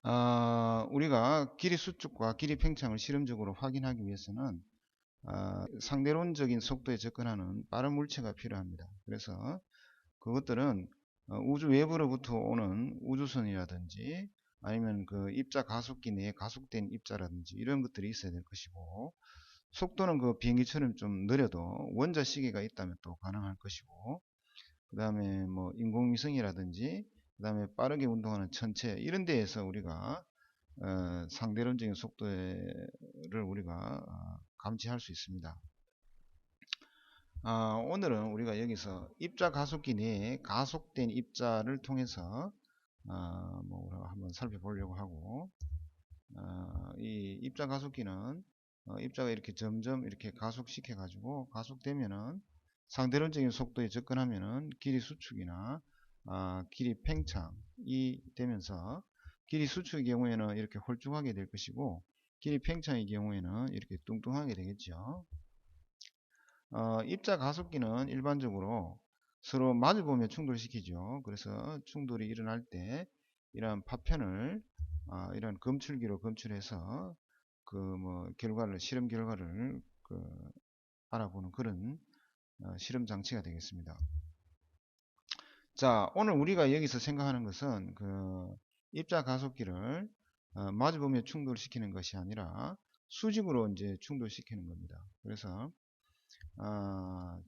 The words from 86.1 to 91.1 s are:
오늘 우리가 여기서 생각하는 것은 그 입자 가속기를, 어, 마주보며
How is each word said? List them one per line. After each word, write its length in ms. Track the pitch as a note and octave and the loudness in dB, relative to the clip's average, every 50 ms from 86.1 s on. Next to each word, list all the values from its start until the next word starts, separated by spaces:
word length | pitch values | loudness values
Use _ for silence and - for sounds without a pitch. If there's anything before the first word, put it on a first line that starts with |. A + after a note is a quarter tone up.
| - | 4
오늘 160 | F#3+ G#3+ G#3+ | 4 6 6
우리가 420 | F3+ C#3+ C#3+ E3 G3 F3 D3+ C3+ C#3 | 8 6 8 6 8 8 8 8 8
여기서 260 | D#3 D#3 C3+ B2+ A#2+ | 6 4 2 0 0
생각하는 440 | - D3 D3 C#3+ C#3+ C#3 C3 B2 A#2 | 0 0 0 2 2 2 2 2 0
것은 520 | G#2 F2+ - C#3+ C#3+ A#2+ G2+ F#2 F#2 F2+ | -2 -4 -2 -2 0 0 0 -2 -6 -6
그 540 | - G#2 G2 G2 G2 F#2+ F#2 F#2 F#2 F2+ F#2 F#2+ G2 _ _ _ _ _ _ - | -6 -4 -4 -2 -2 -2 -4 -4 -4 -6 -8 -10 -14 _ _ _ _ _ _ -6
입자 300 | D3 D#3+ - F3+ E3 C#3 | -6 -2 2 2 2 4
가속기를, 840 | C3 C3 C3 C#3 C3+ B2+ - A#2 F#2 F2+ F2+ G2+ A#2 C#3+ F3 G3+ G#3+ _ _ _ _ _ _ _ _ - | 2 0 0 0 -4 -4 -4 -4 -4 -2 -2 -2 -2 -2 -2 -4 -6 _ _ _ _ _ _ _ _ -8
어, 180 | F#2 G2+ G2 | -4 -4 -2
마주보며 520 | G2 G#2+ B2+ D#3 E3 D3+ C#3+ C#3 | 2 4 4 4 4 2 2 2